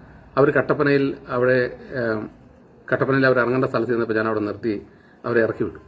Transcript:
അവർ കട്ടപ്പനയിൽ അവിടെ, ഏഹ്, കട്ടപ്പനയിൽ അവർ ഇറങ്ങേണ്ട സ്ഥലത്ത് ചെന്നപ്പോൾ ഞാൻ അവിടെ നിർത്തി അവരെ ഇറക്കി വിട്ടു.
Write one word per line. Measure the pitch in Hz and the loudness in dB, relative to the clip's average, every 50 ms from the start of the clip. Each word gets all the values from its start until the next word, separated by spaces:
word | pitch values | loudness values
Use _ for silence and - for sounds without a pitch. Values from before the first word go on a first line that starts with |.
| - - - - - - - 135 | -20 -20 -20 -20 -20 -4 0 2
അവർ | 139 151 | 2 4
കട്ടപ്പനയിൽ | 147 139 131 - 147 135 147 143 143 139 139 139 139 - - - | 4 2 0 0 0 0 2 2 2 2 2 0 -4 -6 -10 -6
അവിടെ, | 135 123 123 127 127 127 123 - - - - - - | -4 0 2 2 2 2 0 -2 -4 -10 -14 -10 -6
ഏഹ്, | 131 120 117 110 107 104 - - - - - - - - _ - - - - - | -4 -4 -2 -2 -4 -6 -10 -14 -18 -20 -20 -20 -20 -20 _ -20 -20 -6 -4 -2
കട്ടപ്പനയിൽ | 120 131 127 135 135 135 | 0 0 2 2 4 4
അവർ | 131 127 123 | 4 4 2
ഇറങ്ങേണ്ട | 117 120 123 131 135 | 2 0 0 0 -2
സ്ഥലത്ത് | 135 - 120 113 110 | -2 -2 -2 -2 -2
ചെന്നപ്പോൾ | 120 113 117 113 110 | -2 -2 -2 0 0
ഞാൻ | 110 110 113 | -2 0 0
അവിടെ | 110 107 | -2 -2
നിർത്തി | 104 104 98 101 - 117 104 101 - - - - _ _ - _ - | -2 -4 -6 -4 -4 -4 -4 -4 -8 -12 -20 -20 _ _ -20 _ -6
അവരെ | 120 120 117 | -2 2 2
ഇറക്കി | 113 110 110 - 120 | 2 2 0 -2 -6
വിട്ടു. | 92 - - - | -6 -6 -10 -12